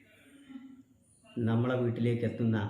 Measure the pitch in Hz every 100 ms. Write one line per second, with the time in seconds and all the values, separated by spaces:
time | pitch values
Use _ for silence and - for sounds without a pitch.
0 | - - - - - 262 - - - _
1 | _ _ - - 113 113 123 123 120 117
2 | 120 117 117 - 117 107 104